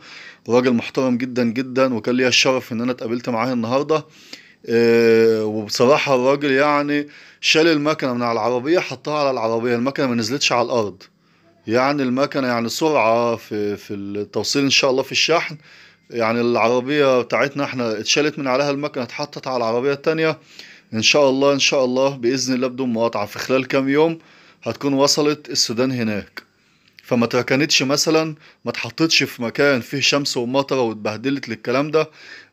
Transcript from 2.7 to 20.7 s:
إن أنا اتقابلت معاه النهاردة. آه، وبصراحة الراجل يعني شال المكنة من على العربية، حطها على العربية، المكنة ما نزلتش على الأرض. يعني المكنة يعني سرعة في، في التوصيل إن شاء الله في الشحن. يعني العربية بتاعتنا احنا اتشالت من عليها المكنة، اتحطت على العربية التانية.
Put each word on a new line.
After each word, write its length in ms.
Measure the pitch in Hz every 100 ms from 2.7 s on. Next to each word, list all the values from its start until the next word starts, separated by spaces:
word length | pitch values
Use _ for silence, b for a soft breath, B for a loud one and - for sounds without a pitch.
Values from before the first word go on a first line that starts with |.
إن 80 | 113
أنا 120 | 123
اتقابلت 360 | 127 117 120 127
معاه 240 | 113 123
النهاردة. 520 | 123 113 135 147 156 B B B B B B -
آه، 800 | 117 117 117 117 113 113 110
وبصراحة 680 | 110 107 104 - 123 151 143
الراجل 360 | 127 131 143 143
يعني 580 | 135 147 147 147 147 147 B B B
شال 260 | - 160 165
المكنة 480 | 151 151 151 135
من 80 | 120
على 100 | 120
العربية، 460 | 117 113 123 139 180
حطها 400 | - 127 147 151
على 120 | 139
العربية، 440 | 127 113 113 120
المكنة 320 | 120 131 139 135
ما 80 |
نزلتش 380 | 117 107 139 -
على 140 | 123 120
الأرض. 360 | 123 104 90 - _ b b b _ 107
يعني 360 | 120 135 147
المكنة 440 | 127 127 143 147 127
يعني 220 | 120 117
سرعة 680 | - 160 143 110 117 120 110
في، 400 | - 107 104 98
في 180 | -
التوصيل 680 | 101 101 101 101 113 101 143
إن 60 | 139
شاء 200 | - 139
الله 120 | 131
في 100 | 131
الشحن. 440 | 123 - 165 - 151 B B B B _
يعني 300 | 117 110 120
العربية 800 | 120 117 113 123 127 147 135 127
بتاعتنا 440 | 117 117 135 143
احنا 360 | 139 127 117 107
اتشالت 380 | 110 156 147 156
من 80 | 135
عليها 240 | 127 143
المكنة، 320 | 143 147 143
اتحطت 420 | 120 - 147 147 135
على 100 | 127
العربية 360 | 113 120 139
التانية. 460 | 139 160 160 160 - B B B